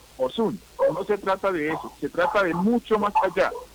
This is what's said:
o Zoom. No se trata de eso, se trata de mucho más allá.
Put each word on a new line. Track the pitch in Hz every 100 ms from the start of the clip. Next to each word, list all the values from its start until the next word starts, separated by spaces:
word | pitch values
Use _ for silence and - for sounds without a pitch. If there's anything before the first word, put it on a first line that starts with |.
| - -
o | 127
Zoom. | - 214 202 - - 539
No | -
se | 190 208
trata | 196 190 196
de | 175 151
eso, | 160 110 -
se | 143
trata | - 180 220
de | 185
mucho | 165 196 240 - 214
más | 202 -
allá. | 190 185 160 - -